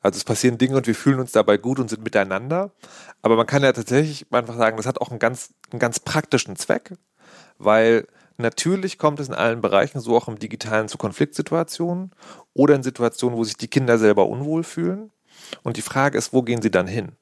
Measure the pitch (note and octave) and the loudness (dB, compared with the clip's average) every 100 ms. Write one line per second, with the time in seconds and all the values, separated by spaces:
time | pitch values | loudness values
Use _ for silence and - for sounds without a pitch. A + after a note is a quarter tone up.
0 | G2+ - - A2+ B2+ A#2 B2+ C3+ A#2+ A2 | 0 -2 -4 0 0 2 0 2 0 0
1 | C#3 C3 B2+ A2 G#2 G#2 A#2+ C3 A#2 A2 | 0 0 2 2 4 2 2 -4 -4 -6
2 | G#2+ G#2+ G2 F#2+ B2+ E3+ G3 _ - - | -2 0 0 -4 -2 -4 -4 _ -20 -20
3 | - - A2+ A2+ A2+ C#3 C3+ B2 G#2+ B2+ | -20 -4 2 2 2 2 2 0 0 0
4 | D#3 C#3+ - A#2+ A#2 A#2 A2 A2 B2+ B2+ | 0 -6 -2 -2 -2 0 0 0 -4 -4
5 | - A#2 A#2 C3 - _ _ B2 B2 - | -6 -2 -2 -2 -14 _ _ -2 -2 -2
6 | - D#3 - C3 - F#2+ - D#3 - F#3 | -4 -4 0 -2 -2 -10 -2 -4 -4 -20
7 | _ _ _ - - _ G#2 A2 A2+ A#2 | _ _ _ -20 -20 _ 2 4 4 2
8 | - _ _ - A#2 - E3 F#3+ F#3+ - | 0 _ _ -6 -4 -2 -2 -2 -4 -2
9 | D3+ D3 C3 - A2+ A#2 G#2 G2 - C#3 | -2 -2 -8 -2 -2 0 2 2 2 -4
10 | A#2 A#2 - G#2+ G#2+ A2+ A2+ A2 G#2+ - | 0 0 0 -10 -10 -10 -2 -2 -2 -6
11 | G#2+ - D3+ - D#3 E3 E3 - E3+ F3+ | -8 -2 -2 -2 -4 -4 -4 -6 -6 -4
12 | F#3+ _ - - _ - C#3+ C#3 B2+ B2 | -8 _ -20 -20 _ 2 4 4 2 -2
13 | A#2+ - B2 A#2 A2 - - C#3+ B2+ A#2 | -2 0 -2 -2 -4 -4 -2 0 4 6
14 | G#2+ G2+ G#2 A#2+ C#3+ D#3+ E3 - E3+ F#3+ | 6 6 2 0 -4 -4 -4 -4 -4 -4
15 | G#3+ _ _ - - - - G#2+ - C3+ | -10 _ _ -20 -20 -10 -8 -8 -4 0
16 | C#3 C3 - C3 A#2+ A#2+ G#2+ F#2 F#2 A2 | 2 0 0 0 0 -2 2 2 0 -4
17 | F#2+ - | -8 -14